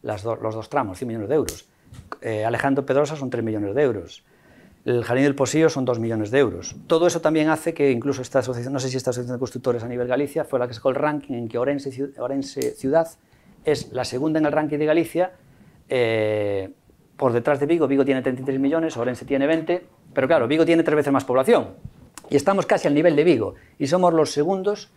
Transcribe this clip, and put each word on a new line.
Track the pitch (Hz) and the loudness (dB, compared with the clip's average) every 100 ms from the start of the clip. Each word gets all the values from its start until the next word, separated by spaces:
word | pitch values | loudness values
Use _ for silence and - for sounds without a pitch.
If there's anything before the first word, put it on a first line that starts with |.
las | 120 107 | -6 -6
do-, | 107 110 | -6 -4
los | 110 | -4
dos | 110 107 | -6 -4
tramos, | 147 113 90 | -4 -4 -6
cien | 123 | -8
millones | 113 104 | -6 -2
de | |
euros. | 151 123 - - _ _ - - - | 0 0 -6 -18 _ _ -20 -18 -12
Eh, | 117 107 | -6 -4
Alejandro | 110 117 143 139 135 | -2 0 0 0 2
Pedrosa | 135 143 156 | 2 2 -2
son | 131 | -6
tres | 120 | -4
millones | 113 107 101 | -4 -4 -2
de | 113 | 0
euros. | 147 107 85 - _ _ _ - - _ | 0 0 -8 -20 _ _ _ -20 -20 _
El | - 120 | -2 -2
Jardín | 113 123 | 0 2
del | 143 139 | 2 2
Posío | 131 151 160 | 0 4 2
son | 151 | 2
dos | 127 117 | -2 -2
millones | 113 113 104 | -2 -2 0
de | 127 | 2
euros. | 123 90 - - - | 2 0 -12 -16 -2
Todo | 165 175 | 2 2
eso | 165 | 2
también | 160 156 156 | 0 2 2
hace | 156 170 | 0 -2
que | 160 143 | 0 2
incluso | 120 139 131 | 2 -2 -4
esta | 123 135 | -2 -2
asociación, | 120 120 120 | 0 -4 -4
no | 139 | -4
sé | 127 | -4
si | 131 | -2
esta | 127 | -2
asociación | 120 123 123 | -4 -6 -6
de | |
constructores | 127 123 127 120 | -6 -4 -2 -2
a | 117 | -4
nivel | 123 123 | -4 -2
Galicia, | 127 143 160 | 0 0 -4
fue | 147 131 | -2 -2
la | 123 | -2
que | |
sacó | 113 - | -2 -2
el | 170 | 0
ranking | 151 147 143 | 0 -2 -6
en | 123 117 | -8 -4
que | 120 | -2
Orense | 127 143 139 | -2 -2 -6
ciu-, | 123 139 - | -8 -8 -6
Orense | 123 139 135 - 127 | -6 -4 -6 -4 -6
ciudad | - 131 156 165 - _ _ _ - | -4 0 0 0 -8 _ _ _ -8
es | - 139 - | -2 -2 -4
la | 127 | -6
segunda | 123 123 156 156 | -6 -2 -2 2
en | 151 | 2
el | |
ranking | 151 151 147 | 0 0 0
de | 151 | 2
Galicia, | 160 160 165 185 - _ _ - _ _ | 2 2 0 -2 -4 _ _ -20 _ _
eh, | 127 117 113 107 107 104 101 95 - _ _ _ _ | 0 2 2 0 0 0 -2 -6 -14 _ _ _ _
por | 131 | 0
detrás | 117 117 143 | 2 0 0
de | 143 | 2
Vigo. | 170 143 | 2 2
Vigo | 139 | 2
tiene | 139 131 | 2 2
treinta | 127 127 | 0 -4
y | |
tres | 131 135 | -4 -2
millones, | 139 165 160 120 | 0 0 -2 -2
Orense | 120 120 | -4 -4
tiene | 123 139 139 | -4 -2 0
veinte, | 165 160 175 - _ - | 0 0 -4 -4 _ -6
pero | - 131 | -2 2
claro, | 165 117 | 2 2
Vigo | 151 | 2
tiene | 165 165 | 4 4
tres | 165 151 | 4 2
veces | 143 | 2
más | 135 | 0
población. | 135 127 135 220 117 - - - - - - | 2 0 4 4 2 -12 -20 -20 -20 -20 -2
Y | |
estamos | 139 185 196 - | 0 2 0 2
casi | 196 165 | 2 2
al | |
nivel | 147 170 | 4 4
de | 147 | 6
Vigo, | 165 131 98 - - _ | 4 4 0 -8 -20 _
y | 139 | 0
somos | 175 180 | 2 4
los | 165 147 | 4 2
segundos | - 151 190 190 208 - | 2 0 0 -2 -4 -8